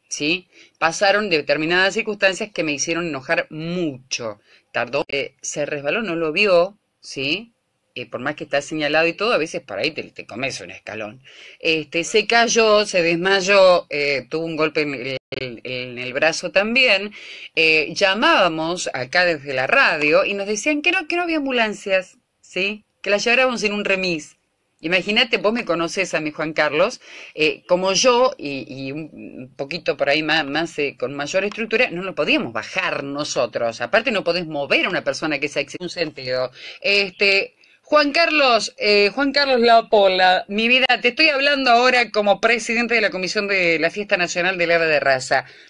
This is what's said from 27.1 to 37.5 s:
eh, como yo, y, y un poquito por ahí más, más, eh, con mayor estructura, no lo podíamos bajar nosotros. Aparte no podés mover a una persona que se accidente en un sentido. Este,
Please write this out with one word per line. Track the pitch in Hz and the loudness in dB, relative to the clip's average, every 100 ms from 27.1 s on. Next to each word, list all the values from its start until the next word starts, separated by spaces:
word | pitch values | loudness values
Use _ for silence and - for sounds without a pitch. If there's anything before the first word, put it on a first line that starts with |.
| - - | -20 -16
eh, | - 156 - - | -2 -2 -2 -2
como | 180 190 | 0 2
yo, | 190 254 240 254 - | 2 4 4 2 0
y, | 143 135 - | -8 -8 -10
y | 131 135 | -10 -10
un | 147 156 107 107 - 131 - | -10 -12 -16 -18 -16 -18 -12
poquito | 139 131 - 151 | -8 -6 -4 -2
por | 143 | 0
ahí | 151 | 0
más, | 156 160 139 | 2 0 0
más, | 147 165 - | -4 -4 -4
eh, | 143 131 | -4 -4
con | 123 | -8
mayor | 143 143 190 | -6 -2 -2
estructura, | 202 202 226 226 247 | -2 -6 -4 0 0
no | 170 | -2
lo | 190 | -6
podíamos | 165 160 294 147 | -4 0 0 -2
bajar | 110 - 185 180 147 | -8 -6 -4 -4 -4
nosotros. | 139 143 151 151 120 139 117 117 | -6 -6 -4 -2 -2 -2 -4 -4
Aparte | 120 208 226 | 0 0 2
no | 202 | -2
podés | 175 170 160 | -2 -4 -4
mover | 151 143 247 202 | -6 -2 0 0
a | |
una | 170 | -2
persona | 131 135 156 143 | -4 -4 -4 -4
que | 143 | -4
se | 151 | -4
accidente | 139 - | -6 -8
en | |
un | 175 | -10
sentido. | 180 156 151 131 127 127 - - - | -6 -8 -6 -6 -4 -4 -8 -18 -6
Este, | 190 202 196 - 202 196 - | 0 0 0 0 2 2 0